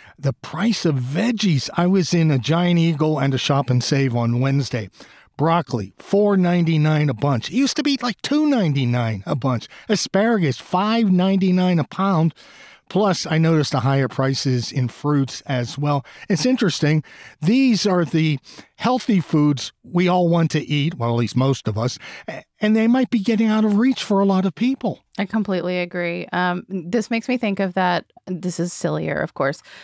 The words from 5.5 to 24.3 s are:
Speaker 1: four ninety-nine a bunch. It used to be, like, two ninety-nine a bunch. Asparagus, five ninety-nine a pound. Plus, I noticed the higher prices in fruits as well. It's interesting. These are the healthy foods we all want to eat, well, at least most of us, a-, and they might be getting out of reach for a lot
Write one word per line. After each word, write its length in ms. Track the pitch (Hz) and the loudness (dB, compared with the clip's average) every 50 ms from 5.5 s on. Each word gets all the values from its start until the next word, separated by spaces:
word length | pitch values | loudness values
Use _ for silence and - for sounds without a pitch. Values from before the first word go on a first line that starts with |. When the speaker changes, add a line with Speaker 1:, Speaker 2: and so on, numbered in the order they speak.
| 165 175 160 - - 117 101 98 - - | 2 2 0 -2 -4 -4 -4 -6 -12 -16
Speaker 1:
four 380 | - - - 202 208 202 202 190 | -6 -2 2 2 4 4 4 4
ninety-nine 720 | 180 175 175 175 170 160 165 156 151 156 156 151 151 147 | 4 4 2 2 2 2 2 2 2 2 2 2 2 0
a 40 | 131 | -2
bunch. 360 | 104 - 143 139 113 - - | 0 0 0 0 0 -2 -2
It 40 | 156 | -2
used 200 | 240 277 254 - | 0 0 0 0
to 60 | - | -2
be, 160 | 269 294 277 262 | -2 -2 -2 -2
like, 200 | - 247 202 _ | -2 -6 -6 _
two 260 | - - 277 302 311 302 | -4 -2 0 0 2 2
ninety-nine 760 | 277 240 196 160 139 139 131 120 120 123 120 113 110 95 98 | 2 2 2 0 0 0 0 0 0 0 0 -2 -4 -4 -4
a 100 | 175 156 | -6 -4
bunch. 320 | 131 113 135 127 110 - - - - - - | -2 -2 -2 -2 -2 -6 -10 -20 -12 -4 -2
Asparagus, 680 | 214 - - - - 190 208 233 240 208 175 143 123 - | -2 -2 -2 -2 0 0 2 2 2 2 0 0 -2 -4
five 540 | - - - 180 202 214 226 233 233 196 | -6 -4 -2 -2 0 0 0 2 2 2
ninety-nine 680 | 185 175 180 190 196 190 190 190 180 185 180 185 180 165 | 2 2 2 2 2 2 2 2 2 2 2 2 2 0
a 60 | 143 | 0
pound. 500 | - - - 190 196 190 160 160 165 - - - - - - - - - - _ - | -2 -4 -4 -2 0 2 2 2 0 -2 -4 -20 -20 -20 -20 -20 -20 -20 -20 _ -4
Plus, 380 | - 185 214 196 175 - - | -2 0 2 2 0 0 -2
I 100 | 170 156 160 | -2 0 2
noticed 340 | 160 165 165 156 143 - | 2 4 4 2 2 0
the 80 | - 131 | -2 0
higher 260 | 110 135 139 139 135 | 0 2 2 2 0
prices 640 | 127 - - 131 135 135 - - 135 127 123 117 - | -2 0 -2 0 0 0 -2 0 0 0 0 -2 -4
in 160 | - 135 127 | -2 -2 -2
fruits 540 | 117 - - - 147 147 143 135 123 - - - | -2 -4 -4 -2 0 2 2 0 -2 -4 -12 -8
as 300 | - 139 123 120 117 - | -4 -4 -4 -4 -4 -6
well. 300 | - 147 147 147 139 - - - - - - | -4 -2 -2 -2 -2 -4 -8 -18 -12 -4 -2
It's 180 | 202 - - | -2 0 2
interesting. 560 | 247 262 247 226 180 - - - 147 156 156 - - - - - - - - | 0 2 2 2 0 0 0 0 2 2 0 -2 -4 -14 -20 -20 -20 -12 -4
These 420 | 147 160 226 269 269 262 226 175 - | 0 2 2 4 4 4 2 2 2
are 200 | 208 185 180 170 | 2 2 2 0
the 340 | 143 - 160 160 160 147 135 _ - - - - _ _ | 2 0 0 2 2 0 -2 _ -12 -20 -20 -20 _ _
healthy 420 | - - 226 254 247 - - 208 185 | -4 -2 0 0 0 0 2 2 2
foods 540 | 156 - - 156 147 151 147 131 - - - _ | 2 2 0 2 2 2 2 0 -4 -10 -14 _
we 240 | - - - 175 185 | -12 -4 0 0 2
all 220 | 175 180 180 180 170 | 2 2 2 2 2
want 240 | 170 170 165 151 | 2 2 2 2
to 80 | - 151 - | 0 -2 -2
eat, 300 | - 151 147 139 160 160 | -2 -2 0 0 -2 -2
well, 160 | 127 120 117 | -2 -2 0
at 60 | 117 | 0
least 180 | 117 120 110 - | 0 0 0 0
most 300 | 123 131 135 135 - - | 0 2 2 0 -2 -2
of 100 | - 101 | -4 -4
us, 220 | 104 113 127 - - - - - - - - | -2 -2 -4 -4 -8 -16 -18 -18 -16 -14 -14
a-, 160 | 170 - - _ _ - | -14 -14 -14 _ _ -4
and 160 | - 214 220 | 0 2 2
they 100 | 220 220 | 4 4
might 240 | 226 240 262 254 - | 2 2 2 0 0
be 80 | - 226 | 0 -2
getting 300 | 190 - 226 208 226 220 | 0 0 0 2 2 2
out 160 | 214 220 214 | 2 2 2
of 120 | 214 202 | 2 2
reach 280 | 202 240 269 254 - - | 2 2 2 0 -2 -2
for 160 | - 208 196 | 0 0 2
a 40 | 202 | 2
lot 200 | 196 | 2